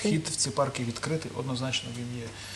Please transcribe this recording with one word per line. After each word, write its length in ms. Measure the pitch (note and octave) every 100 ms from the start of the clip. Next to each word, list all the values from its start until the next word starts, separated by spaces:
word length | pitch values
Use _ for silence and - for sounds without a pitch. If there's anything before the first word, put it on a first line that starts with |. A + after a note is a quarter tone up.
| G#3
вхід 180 | D#3+ -
в 80 | -
ці 140 | C#3
парки 340 | C#3 C3 B2+
відкритий, 460 | A#2 A#2 - D#3+ A2+ -
однозначно 520 | C3 B2 C3 - B2 A#2+
він 200 | A#2+ B2
є. 60 | A2+ G2+ -